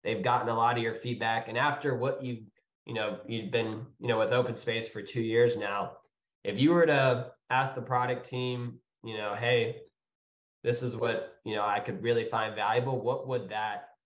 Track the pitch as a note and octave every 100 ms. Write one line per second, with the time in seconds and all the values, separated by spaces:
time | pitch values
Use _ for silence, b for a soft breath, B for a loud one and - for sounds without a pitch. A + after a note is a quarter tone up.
0 | - A2 A#2+ A#2+ A#2 A2+ A#2 A#2+ A2+ A2
1 | B2+ A2 A#2 A2+ A2+ A2+ D3 C#3+ C#3+ A#2+
2 | C3 C3 B2+ A#2 A2 _ _ _ - A2+
3 | G#2+ F#2+ - A2+ G2 A#2 A2+ A2 - _
4 | A#2+ A2+ A2 B2 A#2+ A#2 - A2+ A2+ G#2+
5 | G2+ B2+ A2+ A#2 A#2+ A2 G#2 G2+ F#2 -
6 | _ _ _ _ B2 A2+ C#3+ E3+ D#3+ C#3
7 | C3 B2 A#2+ - _ B2+ C3+ - A2 B2+
8 | B2 B2 - B2+ B2+ B2 A#2+ - _ _
9 | A2+ G#2+ G#2 G2+ A#2+ B2 A2+ - - _
10 | _ _ _ _ _ _ A#2 A#2+ B2 A2
11 | A#2 G2+ - - - G#2+ G#2 G#2 A2+ G2
12 | A2+ A#2 A2+ A2+ A2 G#2+ G#2 A#2+ B2+ B2+
13 | A2 C3+ C3 B2+ F#2+ G#2+ G#2+ G#2 - _